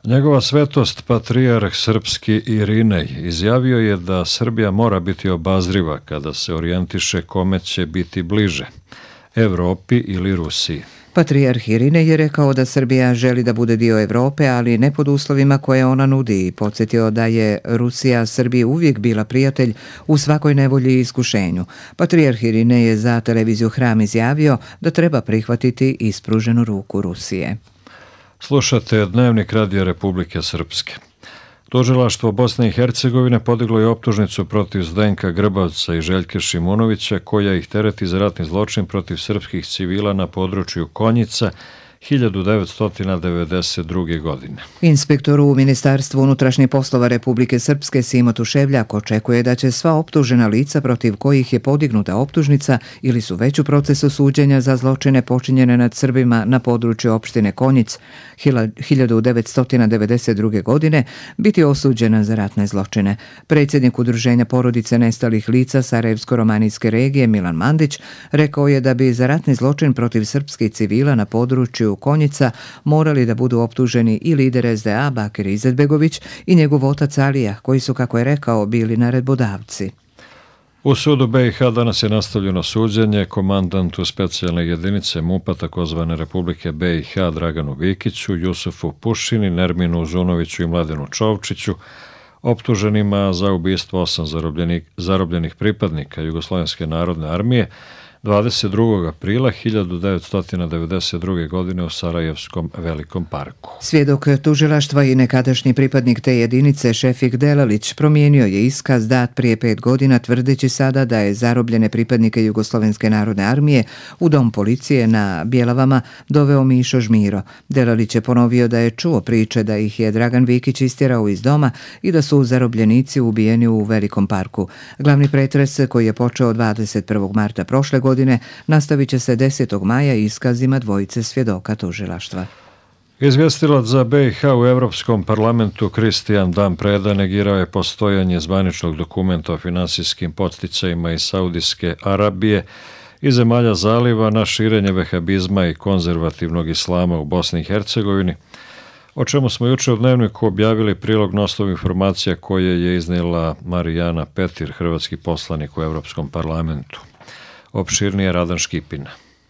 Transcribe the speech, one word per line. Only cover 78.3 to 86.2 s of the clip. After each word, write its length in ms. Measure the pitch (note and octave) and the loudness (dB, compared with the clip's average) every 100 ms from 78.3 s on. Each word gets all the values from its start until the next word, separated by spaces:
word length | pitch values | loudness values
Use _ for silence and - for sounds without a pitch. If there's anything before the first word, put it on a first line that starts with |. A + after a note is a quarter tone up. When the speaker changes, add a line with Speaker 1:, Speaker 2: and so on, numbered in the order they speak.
| D3 B2+ A2+ | 0 0 0
Speaker 2:
bili 320 | G#2 A#2 A2+ A2+ | 0 0 0 0
naredbodavci. 920 | A#2+ B2+ B2+ C3 A2+ G2 - - G2 _ _ _ - - _ _ _ _ | 0 0 0 0 -2 -4 -12 -10 -10 _ _ _ -20 -20 _ _ _ _
Speaker 1:
U 120 | C#3 | 0
sudu 320 | C3 D3+ C#3 B2+ | 2 2 2 2
B 200 | B2+ B2 | 2 2
I 40 | |
H 200 | - B2+ | 2 0
danas 320 | A2+ A#2 G#2+ | 2 0 0
je 60 | G#2+ | 0
nastavljeno 540 | G#2+ G#2 G#2+ G2 F#2 | 0 -2 -4 -2 -2
suđenje 640 | E2 A2 A2 G#2+ G#2+ G#2 | -2 -2 0 2 2 0
komandantu 800 | F#2 - F#2+ G2 F#2 F#2+ F2+ - | -2 -2 0 0 0 -2 -2 -4
specijalne 640 | E2+ - F#2 - F2+ F2 E2+ | -6 -4 -6 -4 -4 -2 -2
jedinice 540 | E2+ F#2 G2+ - E2+ | -4 -4 -4 -4 -4
mupa 320 | D#2+ F#2 - | -4 -2 -4
takozvane 640 | F2 E2+ F2+ E2 D#2+ E2 | -4 -6 -4 -4 -4 -4
Republike 560 | E2 | -4